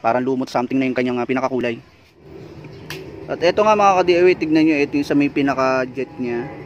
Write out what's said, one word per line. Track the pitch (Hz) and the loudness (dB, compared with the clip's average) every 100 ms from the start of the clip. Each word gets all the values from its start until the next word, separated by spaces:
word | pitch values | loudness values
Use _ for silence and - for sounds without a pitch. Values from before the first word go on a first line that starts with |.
parang | 117 123 127 | 2 0 0
lumot | 131 131 | -2 -2
something | 131 123 135 | -4 -2 -2
na | 131 | 0
yung | 127 | 0
kanyang, | 127 123 | -2 -2
ah, | |
pinakakulay. | 120 131 131 127 120 120 - _ _ _ - - - - - - - - - - - | -2 -2 -2 -2 -4 -6 -12 _ _ _ -20 -20 -18 -18 -18 -18 -14 -14 -14 -16 -10
At | 135 165 | -2 0
eto | 180 | 2
nga, | 214 208 | 2 4
mga | 202 185 | 4 4
ka-D | 180 | 4
I | 175 180 | 4 4
Y, | 165 | 4
tignan | 156 160 156 | 2 4 4
nyo, | |
ito | 147 143 147 | 2 0 -2
yung | 143 | 0
sa | |
may | 147 143 | 2 2
pinaka-jet | 147 139 127 131 131 127 127 127 - | 0 0 2 2 2 -2 -6 -10 -6
niya. | 123 120 143 - | -6 -4 -6 -12